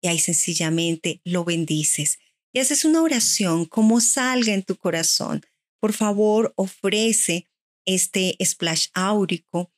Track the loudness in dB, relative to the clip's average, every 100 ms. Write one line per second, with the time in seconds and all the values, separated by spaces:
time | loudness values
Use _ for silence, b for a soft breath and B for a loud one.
0 | 0 0 0 0 -2 0 0 0 0 -2
1 | -4 -6 -4 -2 0 -2 0 -2 0 -2
2 | -2 -4 b b _ -4 0 0 2 2
3 | 2 0 0 0 0 0 0 2 4 4
4 | 2 0 0 0 0 0 -2 -4 -2 0
5 | 0 0 -2 -6 -8 _ _ _ -4 0
6 | 0 2 2 2 0 -2 -4 -2 -2 0
7 | 0 0 0 -2 -4 _ _ _ -4 -2
8 | 0 0 -2 0 -4 -2 -2 -2 -4 -2
9 | 0 0 0 -4 _ -6 -6